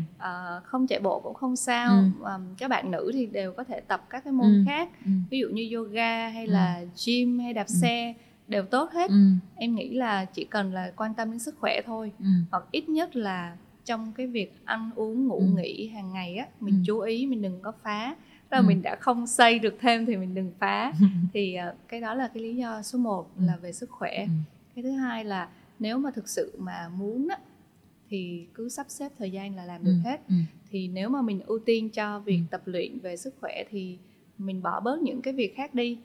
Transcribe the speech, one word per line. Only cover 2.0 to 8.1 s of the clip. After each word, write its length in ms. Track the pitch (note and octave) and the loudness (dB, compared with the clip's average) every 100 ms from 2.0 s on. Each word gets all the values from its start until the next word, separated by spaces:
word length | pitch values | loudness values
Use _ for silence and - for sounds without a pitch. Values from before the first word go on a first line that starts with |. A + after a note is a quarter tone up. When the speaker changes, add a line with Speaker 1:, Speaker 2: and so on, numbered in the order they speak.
| F#3+ - | 8 4
Speaker 1:
Ờm, 180 | G3+ F#3+ F#3 F#3+ | -4 -8 -10 -8
các 100 | - | -2
bạn 220 | A3+ F#3+ | -2 0
nữ 200 | E3+ - | -2 -2
thì 120 | C4 A3+ | -2 -2
đều 260 | G3+ F#3+ | -4 -6
có 120 | F3+ | -6
thể 160 | B3+ F3+ | -8 -8
tập 260 | - F#3+ - | -4 -4 -6
các 140 | B3+ | -12
cái 80 | C#4+ | -2
môn 140 | C4 G#3+ | 4 8
Speaker 2:
Ừ. 100 | G3+ G3 | 8 6
Speaker 1:
khác. 220 | D4 F4 - | 2 -4 -4
Speaker 2:
Ừ. 60 | F#3+ F#3+ F3 | 0 0 0
Speaker 1:
Ví 80 | C4 | -2
dụ 100 | A#3 | -2
như 280 | G#3+ A3+ A3+ | -4 -4 -6
yoga 520 | G#3+ A3 A#3 A3+ A3+ | -4 -2 0 0 -4
hay 180 | A3 A3+ | -6 2
Speaker 2:
Ừ. 60 | |
Speaker 1:
là 320 | F3+ F3+ F3 F3 F3 - | 4 4 0 -6 -6 0
gym 320 | A#3+ B3 A#3+ | 2 4 2
hay 140 | A#3+ | 0
đạp 140 | A3+ G3+ | -4 0
Speaker 2:
Ừ. 60 | |
Speaker 1:
xe 400 | F3+ A#3+ A#3 A#3 | 4 4 2 -2